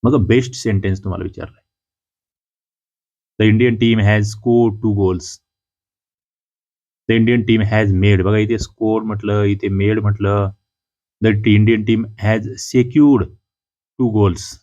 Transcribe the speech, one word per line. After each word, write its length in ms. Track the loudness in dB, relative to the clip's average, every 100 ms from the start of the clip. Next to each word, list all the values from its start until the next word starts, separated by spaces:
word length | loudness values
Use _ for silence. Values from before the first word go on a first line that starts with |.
मग 240 | 0 0 2
बेस्ट 280 | 0 0
सेंटेन्स 500 | -6 -4 -2 -2 -4
तुम्हाला 180 | -6 -8
विचारलंय. 400 | -10 -12 -16 _ _ _ _ _ _ _ _ _ _ _ _ _ _ _ _ _ _ _
The 80 | 2
Indian 240 | 4 2 2
team 220 | 2 2
has 220 | 2 2
scored 520 | -2 -4 0 2 2 0
two 180 | -4
goals. 300 | 0 0 -2 -8 -20 _ _ _ _ _ _ _ _ _ _ _ _ _ _ _ _ -2
The 100 | 0
Indian 260 | 2 2 2
team 140 | 0 2
has 320 | 0 0 2
made. 200 | 2 2
बघा, 120 | 2 0
इथे 220 | 0 -2
स्कोर 440 | -6 _ -2 -2
म्हटलं, 400 | -4 -8 -4 -2
इथे 260 | 0 -2 -4
मेड 320 | -2 0 0
म्हटलं. 500 | -2 -2 0 0 -2 -8 _ _ _ _ _ _
The 120 | 0 0
Indian 440 | 2 4 4 2
team 200 | 0 -2
has 360 | -4 -6 -2 -2
secured 800 | -4 -12 -4 -2 0 4 4 4 0 -10 _ _ _ _ _ _
two 100 | -2
goals. 300 | 2 0 0 -10 -18